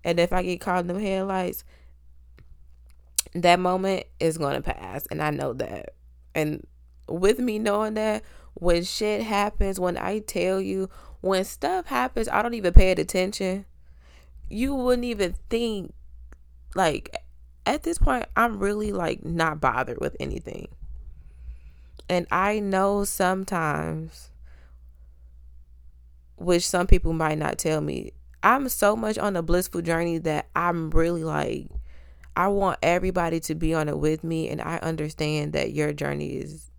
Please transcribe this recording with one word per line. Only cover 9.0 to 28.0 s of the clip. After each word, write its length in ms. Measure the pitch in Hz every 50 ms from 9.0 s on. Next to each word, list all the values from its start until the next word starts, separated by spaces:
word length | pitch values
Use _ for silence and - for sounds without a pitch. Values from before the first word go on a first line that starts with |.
| 214 208 208 208
happens, 560 | 226 220 214 202 202 214 214 - 208 196 190 190
when 200 | 180 180 180 -
I 220 | - 180 202 214
tell 400 | 208 - - 180 175 185 190 196
you, 280 | 190 196 190 190 190 185 - - - - - -
when 240 | - 185 190 185 190
stuff 420 | - - - - - 359 381 339
happens, 400 | - 269 254 247 254 - 233 226 -
I 120 | - 202
don't 140 | 220 240 233
even 180 | 226 196 175
pay 180 | 175 - 190 190
it 80 | 185 -
attention. 680 | 156 180 - 185 185 190 208 - 196 185 185 196 196 - - - - - - - - - - - - - - - - -
You 260 | - 214 247 269 285
wouldn't 300 | 262 247 254 247 247 240
even 300 | 247 233 202 196 175 175 - - -
think, 420 | 233 233 240 226 220 202 175 - - - - - - - - - - - - - - - - - -
like, 400 | 190 185 165 143 - - - - - - - - - - - - - -
at 160 | - 254 294
this 160 | - 330 339 -
point, 260 | - - 262 247 220 - -
I'm 240 | - 226 240 220 196
really, 340 | 196 202 208 208 214 214
like, 320 | 202 190 175 160 - - -
not 360 | - 165 170 160 160 151 151
bothered 400 | 147 131 110 123 131 131 120 -
with 160 | - - - -
anything. 500 | - 135 - - - - - - - - - - - - - - - - - - - - - - - - - - - - - - - - - - - -
And 180 | 180 180 - -
I 300 | - 175 190 202 214 214
know 440 | 208 196 190 190 190 196 202 202 202
sometimes, 1300 | 196 - - 196 180 185 190 190 - 202 170 160 151 147 151 156 160 156 156 160 160 - - - - - - - - - - - - - - - - - - - - - - - - - - - - - - - - - - - - - - - - - - - - -
which 300 | - 175 175 175 175 175
some 200 | - - 175 180
people 260 | 190 - 180 - 165
might 260 | 165 160 160 156 156 156
not 200 | 156 147 - -
tell 240 | - 160 156 151
me, 300 | 151 147 143 -